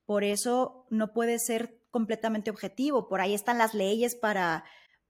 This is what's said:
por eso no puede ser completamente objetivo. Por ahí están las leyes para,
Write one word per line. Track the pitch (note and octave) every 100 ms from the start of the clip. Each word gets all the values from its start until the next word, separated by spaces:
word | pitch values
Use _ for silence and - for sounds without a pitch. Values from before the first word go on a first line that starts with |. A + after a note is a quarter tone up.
| -
por | G#3
eso | G3+ G3+ B3 B3 B3+ - -
no | A3 G#3+
puede | A3+ A#3 A#3
ser | A#3+ A3+ A3+ - _
completamente | A#3+ G#3+ A3 A3+ G#3+ G#3+
objetivo. | G3+ F#3+ - C#4 C4+ -
Por | F#3+
ahí | F#3+
están | G3+ A#3+ A#3+
las | A3
leyes | G#3+ F#3+ A3 A#3+
para, | A#3+ G#3+ G3 F3 D#3+ - - - _ _